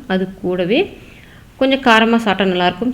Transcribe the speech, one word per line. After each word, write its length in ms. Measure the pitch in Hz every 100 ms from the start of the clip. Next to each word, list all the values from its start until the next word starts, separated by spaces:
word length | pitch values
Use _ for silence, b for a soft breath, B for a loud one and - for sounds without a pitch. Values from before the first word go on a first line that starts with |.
| -
அது 120 | 190 185 -
கூடவே 360 | 180 180 180 262 403 - B B B B B -
கொஞ்சம் 220 | 269 269 254
காரமா 300 | 220 226 233 220
சாப்பிட்டா 200 | 190 190
நல்லாயிருக்கும், 400 | 180 180 180 247